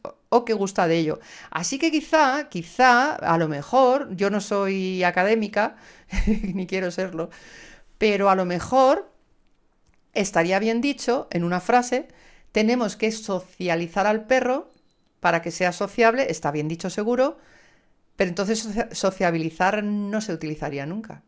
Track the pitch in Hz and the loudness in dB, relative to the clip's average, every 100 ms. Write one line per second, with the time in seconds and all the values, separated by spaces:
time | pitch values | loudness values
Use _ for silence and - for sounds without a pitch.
0 | - - _ 233 240 214 196 196 175 165 | -16 -16 _ 2 2 -2 -2 0 2 2
1 | 156 156 - - - - 175 277 330 311 | 0 -4 -10 -20 -10 -8 -6 -2 0 0
2 | 311 320 277 277 285 180 165 - 254 240 | 2 2 4 2 -4 -8 -8 2 6 6
3 | 277 - - 165 160 143 143 247 262 262 | 2 -2 0 2 0 -2 0 4 4 4
4 | 285 180 196 208 202 202 196 190 185 185 | -2 -2 0 0 -2 -2 0 -2 -4 0
5 | 180 175 185 226 208 202 226 - - - | 0 2 2 2 0 -2 -2 -6 -20 -20
6 | _ 190 - 214 196 185 180 190 185 175 | _ 0 2 0 -2 -4 -4 -4 -4 -4
7 | 185 165 170 - - - - - _ _ | -6 -6 -10 -12 -20 -20 -20 -20 _ _
8 | 214 202 196 190 180 175 - 262 262 330 | 0 4 4 4 2 -4 0 4 4 4
9 | 392 _ _ _ _ _ _ _ _ _ | -2 _ _ _ _ _ _ _ _ _
10 | _ - 196 175 170 190 220 233 277 277 | _ -4 0 0 2 2 0 0 -2 -2
11 | - 247 - 175 170 180 175 247 240 254 | -2 -2 -2 -4 -2 -2 2 2 2 -4
12 | 330 - - _ - - 214 247 214 - | -6 -16 -20 _ -6 0 2 2 -2 -2
13 | 220 220 - 185 180 - 180 165 170 196 | -4 -4 -6 -6 -6 -6 -2 -2 -2 0
14 | 196 220 220 254 247 262 - _ _ _ | 0 0 2 0 2 -2 -4 _ _ _
15 | _ _ 175 170 170 165 180 170 196 - | _ _ 0 0 -2 -2 -2 0 -4 2
16 | 233 247 - 151 151 151 151 165 185 190 | 4 4 -2 -2 -4 -2 -4 -4 -6 -4
17 | 208 247 269 320 _ _ _ _ _ _ | -2 0 0 -2 _ _ _ _ _ _
18 | _ - 190 175 196 220 220 202 226 - | _ -4 -2 -2 -2 -2 -4 -6 -6 -2
19 | 190 190 180 170 160 156 185 208 208 208 | -4 0 0 0 -4 0 0 0 -2 -4
20 | 202 214 214 165 160 151 147 143 139 202 | -4 -6 -6 -6 -8 -8 -8 -8 -8 -10
21 | 220 143 | -12 -18